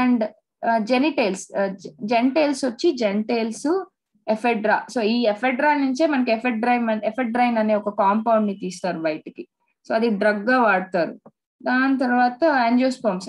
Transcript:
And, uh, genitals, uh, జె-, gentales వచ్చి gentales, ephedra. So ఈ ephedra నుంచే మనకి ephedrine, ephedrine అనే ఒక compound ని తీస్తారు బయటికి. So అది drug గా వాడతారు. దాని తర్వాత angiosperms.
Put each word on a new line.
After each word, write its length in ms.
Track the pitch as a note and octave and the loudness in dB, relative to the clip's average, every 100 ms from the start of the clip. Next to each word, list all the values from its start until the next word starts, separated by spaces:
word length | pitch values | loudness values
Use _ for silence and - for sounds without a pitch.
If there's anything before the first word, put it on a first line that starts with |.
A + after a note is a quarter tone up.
And, 220 | B3+ B3 G#3+ - _ _ | 2 2 -2 -8 _ _
uh, 140 | - A3+ | -2 0
genitals, 800 | G#3 B3+ D4+ C#4+ A3 F#3+ - - | 2 2 2 0 -2 -2 -6 -4
uh, 80 | G3 | -4
జె-, 400 | F#3+ - - G#3 | -6 -14 -12 -2
gentales 500 | A#3 B3+ C#4 D4 C#4 C4 | 0 2 2 0 0 -4
వచ్చి 300 | A3 F4 C4+ | -2 0 0
gentales, 840 | G#3+ G3+ G#3+ A#3+ A3+ A3 C#4+ F#4 F#4 _ _ _ - | 0 -2 -2 -2 -4 -4 -2 -2 -4 _ _ _ -4
ephedra. 600 | A3 B3 A3+ G#3+ F#3+ - | -2 0 0 0 0 -2
So 80 | B3+ | -2
ఈ 240 | G#3+ A#3+ A#3 | 0 0 0
ephedra 460 | G#3 B3+ B3+ D4 | 0 -2 0 2
నుంచే 340 | D4 C4+ C4 D#4+ | 2 0 2 2
మనకి 260 | C#4 B3 | 2 0
ephedrine, 680 | A3 B3 A3 A#3+ B3 A#3 G#3+ | 0 0 -2 0 0 0 -2
ephedrine 600 | A3+ A3 A#3+ A#3 B3 A3+ | -2 -4 -2 0 0 2
అనే 160 | G#3+ | 2
ఒక 140 | G#3+ G#3 | 0 0
compound 580 | G3+ G3 G#3+ A3 A3 G#3 | 0 2 2 2 2 2
ని 80 | |
తీస్తారు 440 | G3 F3+ F3 F#3 E3 | -2 -8 -6 -6 -4
బయటికి. 500 | D#3+ D#4 - - - _ _ _ - | -4 -4 -8 -16 -18 _ _ _ -4
So 60 | |
అది 160 | A3+ A#3 | 0 0
drug 400 | G3 G#3+ G#3 G#3 | 2 0 0 0
గా 120 | B3+ | 2
వాడతారు. 580 | A3+ F#3 F#3 F#3 D#3+ - - _ _ _ | 2 2 0 -2 -2 -6 -20 _ _ _
దాని 360 | B3+ B3+ C4+ C4 | -2 0 2 0
తర్వాత 460 | C4 B3 B3 B3 | 0 2 2 2
angiosperms. 800 | E4 C#4 A#3 B3 C4 B3+ A3+ F#3 | 2 2 2 2 2 0 -2 -4